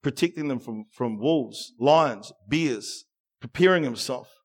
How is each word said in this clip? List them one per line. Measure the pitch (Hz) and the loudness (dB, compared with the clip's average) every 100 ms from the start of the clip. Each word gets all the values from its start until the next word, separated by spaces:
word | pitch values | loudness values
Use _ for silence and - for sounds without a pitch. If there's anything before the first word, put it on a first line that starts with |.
protecting | 147 139 170 170 147 | -4 -2 -2 -2 -6
them | 127 | -6
from, | - 110 107 | -6 -12 -12
from | _ 123 107 | _ -6 -2
wolves, | 127 160 117 - - _ | 0 0 -2 -10 -16 _
lions, | 131 156 151 107 107 - 98 | 4 4 4 -2 -12 -20 -4
bears, | 147 160 113 - - _ _ _ _ | 0 0 -2 -8 -14 _ _ _ _
preparing | 117 - 185 180 | -16 2 4 4
himself. | 147 113 - 127 113 _ | 2 -4 -6 -8 -10 _